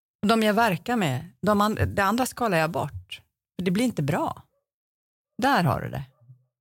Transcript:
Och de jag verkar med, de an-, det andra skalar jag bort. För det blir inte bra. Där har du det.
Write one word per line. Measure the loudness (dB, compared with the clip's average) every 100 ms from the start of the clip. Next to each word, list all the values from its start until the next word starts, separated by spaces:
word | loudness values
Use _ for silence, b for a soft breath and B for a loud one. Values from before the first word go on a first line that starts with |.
| _ _
Och | 0
de | 2
jag | 2
verkar | 4 2 0 -2 -2
med, | 0 -2 -8 -4
de | 0 2
an-, | 2 0 -2
det | 0
andra | 0 0 -2
skalar | -2 0 2
jag | 0
bort. | -2 -6 -8 -16 -20 _ _ _ -6
För |
det | -2
blir | 0
inte | 0 -2
bra. | -2 -2 -4 -8 -16 _ _ _ _ _ _ _ _ -2
Där | 0 2
har | 2 0
du | -4
det. | -8 -12 _ -20 -20 _ _